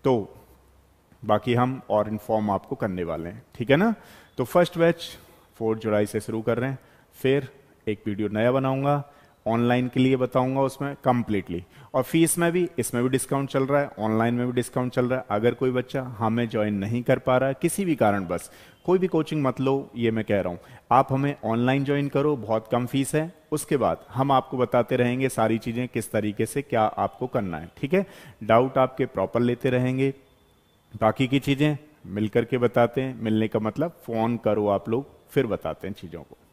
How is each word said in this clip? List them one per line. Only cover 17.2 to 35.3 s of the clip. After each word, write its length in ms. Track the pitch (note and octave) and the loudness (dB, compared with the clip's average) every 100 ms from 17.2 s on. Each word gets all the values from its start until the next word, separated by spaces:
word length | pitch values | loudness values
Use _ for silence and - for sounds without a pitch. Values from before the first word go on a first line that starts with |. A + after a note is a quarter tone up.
| - B2+ | 2 2
रहा 120 | C3+ | 2
है 60 | C3+ | 0
किसी 240 | E3+ - F#3+ | -2 -2 -2
भी 100 | C3+ | 2
कारण, 300 | A2 G2+ F2 | 2 2 -2
बस 260 | F2 - - - _ - | -6 -8 -20 -20 _ 0
कोई 140 | F#3 | 2
भी 80 | F3+ | 2
कोचिंग 360 | E3 D#3 D#3 | 0 0 -2
मत 160 | C3+ B2 | -2 0
लो, 300 | C3 C#3 - A#2 | 0 0 -4 -2
ये 160 | A#2 | 0
मैं 140 | A2 G#2+ | 0 0
कह 160 | G2+ | 0
रहा 80 | F2+ | 0
हूँ, 100 | F2 - - _ | -6 -14 -20 _
आप 220 | B2 C3+ | 4 4
हमें 220 | C3+ C#3+ C#3 | 0 -2 -2
ऑनलाइन 400 | A2 A2+ B2 C#3 | -2 2 2 2
ज्वाइन 240 | C#3 C#3+ C#3+ | 0 -2 0
करो, 280 | C#3 D3 C#3 | 0 0 -2
बहुत 320 | G#2 A2 - | -2 -2 0
कम 140 | A#2+ B2 | -2 0
फीस 300 | C3+ C3+ D#3 | -2 0 -2
है। 180 | D#3+ - _ | -4 -10 _
उसके 260 | D3+ - D3 | -6 -2 0
बाद 280 | G2+ E2 - | 2 0 -6
हम 220 | G#2+ C#3 | -4 2
आपको 260 | C3 - C3 | 2 2 -4
बताते 380 | B2 B2 A2+ B2+ | 2 2 2 0
रहेंगे 340 | B2 B2+ C3 | 0 0 -2
सारी 280 | - A2 A2 | 0 0 0
चीज़ें, 300 | A#2+ A#2 B2 | -2 -6 -4
किस 240 | A#2 - | -6 -2
तरीके 340 | A2 G#2 G2 A2 | -2 -2 -2 -4
से 160 | C#3+ | -4
क्या 200 | - A#2 | -2 0
आपको 460 | G#2+ - G2 - B2 | 0 0 -4 -2 -4
करना 300 | B2+ F#2+ D#2+ | -4 -4 -8
है, 140 | E2 - | -10 -10
ठीक 160 | C#3 | -2
है। 120 | F3+ F#3+ - C#3 - | -2 -2 -14 -20 -14
डाउट 340 | A2 A2+ C3 C3+ | -8 -6 -4 -2
आपके 280 | B2+ - B2+ | -4 -4 -8
प्रॉपर 340 | - F#2+ A#2 | -6 -4 -2
लेते 300 | A#2+ A#2+ C3+ | -2 -2 -4
रहेंगे, 440 | B2 B2+ C3 C3+ C3+ _ _ _ _ _ _ _ G#2 | -2 -4 -2 -4 -6 _ _ _ _ _ _ _ 0
बाकी 260 | A2 - C3 | 0 2 0
की 120 | C3+ | 0
चीज़ें 380 | C#3 C3+ D3+ D3 - _ - | 0 2 2 0 -8 _ -10
मिल 240 | G2 G#2+ | -4 0
करके 280 | A#2+ A#2 B2+ | 0 0 0
बताते 440 | A#2+ B2 A#2 - | 2 4 2 2
हैं। 200 | C3 A#2 | -4 -4
मिलने 260 | A2 A2 A2 | 0 0 2
का 120 | A2 | 0
मतलब 380 | G#2+ A#2 E3 - - | -2 -2 -4 -6 -6
फ़ोन 320 | A2+ A2+ A#2 | -2 0 0
करो 300 | A2 G#2 G#2 | 0 2 2
आप 220 | G2 - | 0 0
लोग, 160 | A#2 C#3+ - | -4 -4 -20
फिर 160 | _ | _